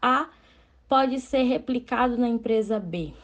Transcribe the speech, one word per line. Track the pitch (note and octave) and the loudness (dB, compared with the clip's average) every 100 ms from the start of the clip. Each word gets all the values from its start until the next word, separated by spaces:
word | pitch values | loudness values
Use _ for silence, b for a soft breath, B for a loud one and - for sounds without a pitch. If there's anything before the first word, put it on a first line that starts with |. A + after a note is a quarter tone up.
A | B3 C4 E4 b b b b b _ | 0 0 -2 b b b b b _
pode | C4+ C4 C4 | 2 2 -2
ser | - C4+ | -2 0
replicado | B3+ A#3+ - B3 - A#3 B3 A#3+ | 2 0 -2 -6 -4 0 0 0
na | A#3+ | 0
empresa | A#3 A3+ A3 G#3+ G#3+ | 0 0 0 0 -4
B, | F3+ E3+ D3+ b | -4 -6 -8 b